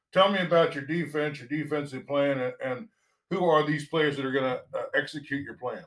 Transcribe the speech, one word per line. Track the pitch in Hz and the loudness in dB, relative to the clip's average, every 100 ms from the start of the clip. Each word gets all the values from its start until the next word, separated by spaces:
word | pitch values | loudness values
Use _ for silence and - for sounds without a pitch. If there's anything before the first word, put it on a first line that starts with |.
| _ | _
Tell | 185 196 | 4 4
me | 196 | 4
about | 165 170 156 | 4 4 4
your | 147 135 | 0 -4
defense, | 170 143 151 151 143 | -4 -2 -2 -4 -4
your | 123 | -6
defensive | 151 147 151 143 131 127 | -6 -2 -4 -4 -10 -4
plan, | 143 143 135 | 0 2 0
and, | 127 - | -2 -4
and | 131 123 113 _ _ _ _ | -6 -6 -10 _ _ _ _
who | 185 175 | 0 4
are | 151 151 | 4 4
these | 151 - | 0 0
players | 160 151 135 | 2 2 0
that | 131 | -2
are | |
gonna, | 135 131 127 - | 0 0 -2 -6
uh, | 127 117 | -8 -2
execute | 143 143 151 - 143 | -2 -2 -8 -8 -8
your | 139 110 | -8 -10
plan? | 123 107 | -8 -8